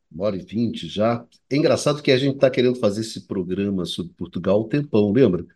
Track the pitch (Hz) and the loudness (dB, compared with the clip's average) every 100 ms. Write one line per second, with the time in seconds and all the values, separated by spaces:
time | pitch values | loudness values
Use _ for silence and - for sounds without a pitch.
0 | _ 76 104 92 - 104 113 - 82 92 | _ -6 -4 -4 -6 -4 -2 -4 -6 0
1 | 113 117 - _ - 143 151 117 147 143 | 0 0 -6 _ -4 0 2 2 0 0
2 | 147 127 139 135 131 127 123 123 104 104 | 2 2 2 2 2 4 2 2 0 -2
3 | 110 101 - 98 90 92 101 95 80 - | -6 -10 -8 -6 -4 -4 -2 -2 -4 -8
4 | 85 - 87 - 82 175 - 147 147 107 | -10 -12 -10 -4 0 2 2 -2 0 2
5 | 104 117 113 87 - | 4 4 4 2 -6